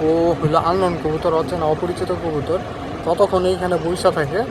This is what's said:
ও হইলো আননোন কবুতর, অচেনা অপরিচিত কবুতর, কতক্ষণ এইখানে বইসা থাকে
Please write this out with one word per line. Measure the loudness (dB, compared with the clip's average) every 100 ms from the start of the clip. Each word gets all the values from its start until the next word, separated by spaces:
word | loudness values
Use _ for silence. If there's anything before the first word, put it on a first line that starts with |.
ও | 2 4 2 2
হইলো | 2 2
আননোন | 2 2 0 0
কবুতর, | -2 -2 0
অচেনা | 0 0 -2 0
অপরিচিত | 0 -2 -2 -4
কবুতর, | -2 -2 -2 -2 -4 -4 -10 -8 -6 -2
কতক্ষণ | 2 2 2 2
এইখানে | 0 0 0
বইসা | -2 0 2
থাকে | 2 0 -2 -2